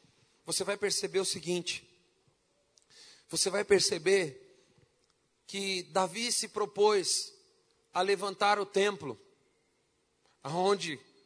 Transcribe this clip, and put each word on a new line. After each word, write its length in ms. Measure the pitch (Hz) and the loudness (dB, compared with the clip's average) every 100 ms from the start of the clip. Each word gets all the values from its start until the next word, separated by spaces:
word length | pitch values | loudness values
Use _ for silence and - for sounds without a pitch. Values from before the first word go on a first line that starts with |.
| _ _ _ _ - | _ _ _ _ -6
você 180 | - | -4
vai 140 | 185 202 | -4 -2
perceber 420 | 202 - 185 180 | -2 -2 -2 -2
o 60 | 185 | -2
seguinte. 600 | - 170 175 165 - - _ _ _ _ _ _ _ _ _ _ - - - - | -4 -2 -2 -2 -8 -10 _ _ _ _ _ _ _ _ _ _ -20 -20 -20 -8
Você 220 | 170 196 | -2 -2
vai 160 | 196 208 | 0 4
perceber 1000 | 190 - 175 165 196 156 - - _ _ _ _ _ _ _ _ _ - | 4 4 0 2 2 2 -6 -20 _ _ _ _ _ _ _ _ _ -12
que 380 | 196 196 185 156 | -6 -4 -4 -2
Davi 400 | 185 185 202 240 | 0 0 -2 -4
se 160 | - 214 | -2 -4
propôs 840 | 208 208 202 208 202 156 - - - _ _ _ _ _ | -4 -4 2 4 4 2 -2 -4 -14 _ _ _ _ _
a 80 | 175 | -2
levantar 560 | 190 190 196 190 208 208 | 0 0 -2 0 2 2
o 40 | 196 | 2
templo, 540 | 190 202 180 147 110 - _ _ _ _ _ _ _ _ _ _ _ | 2 2 0 -8 -10 -16 _ _ _ _ _ _ _ _ _ _ _
aonde 560 | 135 170 190 196 165 135 - _ | -8 0 2 2 -2 -10 -14 _